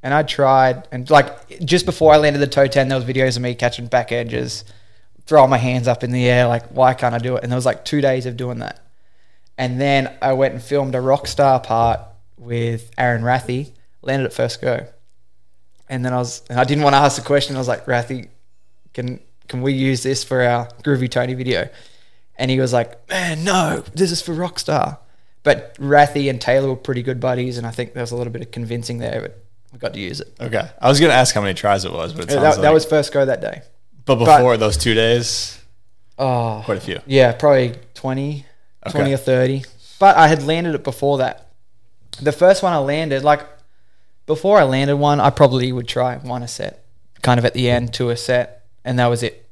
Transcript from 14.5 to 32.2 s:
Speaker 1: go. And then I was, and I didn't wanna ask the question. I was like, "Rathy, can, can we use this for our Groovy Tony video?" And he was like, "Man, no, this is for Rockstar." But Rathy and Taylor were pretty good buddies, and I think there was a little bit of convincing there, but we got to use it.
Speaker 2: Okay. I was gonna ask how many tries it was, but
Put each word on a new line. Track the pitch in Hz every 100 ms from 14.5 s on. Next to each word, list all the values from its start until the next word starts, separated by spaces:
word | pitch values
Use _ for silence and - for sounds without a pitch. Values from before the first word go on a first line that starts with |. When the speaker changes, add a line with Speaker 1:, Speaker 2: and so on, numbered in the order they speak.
| -
Speaker 1:
go. | 131 123 123 - - - - - - - - - -
And | 131
then | 127
I | 123
was, | 120 - -
and | 120
I |
didn't | 131 147
wanna | 143 139
ask | 143 -
the | -
question. | 143 135
I | 135
was | 123
like, | 120 -
"Rathy, | 123 120 131 104 - - - - - -
can, | - 123 127 - - -
can | 127
we | 131
use | 135 135 131
this | 131 131
for | - 131
our | 123 120 120 -
Groovy | - 139 123
Tony | 127 123
video?" | 127 127 101 - - - - - - - -
And | 127
he | 131
was | 131
like, | 120 117 - -
"Man, | 190 175 156
no, | 175 185 160 143 -
this | - 185
is | 165
for | -
Rockstar." | 160 175 - - 151 - 147 - - - -
But | - 135 - -
Rathy | 139 143 147 147 139
and | 127
Taylor | - 131 135
were | 131
pretty | - 123
good | 123 123
buddies, | 123 123 127 120
and | 117
I |
think | 117 117
there | -
was | 117
a | 120
little | 120
bit | 113
of | 117
convincing | - 113 120 113 120
there, | 117 113
but | 104 - - - -
we | 123
got | -
to | -
use | 101 143
it. | - -
Speaker 2:
Okay. | 123 110 - -
I | 120
was | 139
gonna | 160
ask | 127 -
how | -
many | 101
tries | 90 104 98
it | 92
was, | 82 82
but | -